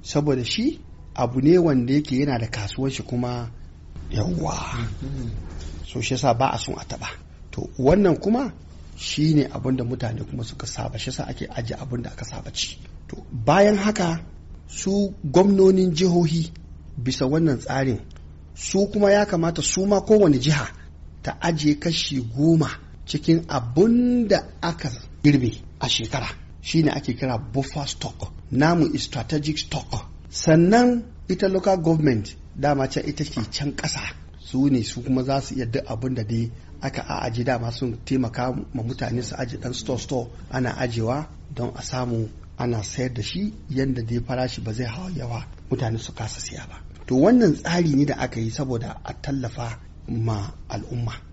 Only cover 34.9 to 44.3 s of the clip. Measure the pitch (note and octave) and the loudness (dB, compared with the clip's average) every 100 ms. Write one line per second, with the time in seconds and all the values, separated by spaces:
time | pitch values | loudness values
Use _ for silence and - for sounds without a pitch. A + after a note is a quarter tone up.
34.9 | - B2 C3 B2+ C#3 C3 C3 A#2 A#2+ - | -6 0 0 2 -2 -2 -4 -2 -4 -4
35.9 | A2+ B2+ B2 G#2+ A#2 A#2 A#2 - - C3+ | -6 -4 -4 -2 -2 -2 -6 -16 -8 -6
36.9 | - - - B2 A#2 B2 B2 A#2 A#2 B2+ | -6 -6 -6 -4 -2 0 0 -2 -4 -6
37.9 | A#2 - C3 A#2 A#2 B2 B2+ - B2+ A2+ | -6 -2 0 0 -2 -4 -4 -6 -6 -6
38.9 | - A2+ A#2+ A#2+ - B2 B2+ B2 B2 - | -6 -4 -4 -4 -6 -6 -6 -8 -8 -4
39.9 | B2 - C3 A#2+ - - C3 B2 - B2+ | -4 -2 -4 -4 -12 -8 -2 -2 -2 -4
40.9 | A2+ A2 C3+ D3+ - - - A#2+ - - | -2 -2 -2 -4 -12 -12 -6 -6 -6 -6
41.9 | B2+ B2 A2+ A2 - - - B2 A#2 G2+ | -4 -2 -2 -2 -8 -16 -4 -2 -2 -4
42.9 | - B2+ A#2 G#2+ E3+ G#3 - - C3 C3+ | -4 -4 -4 -6 -4 -4 -6 -6 -2 0
43.9 | B2 A2+ A#2+ - | 0 -2 -4 -2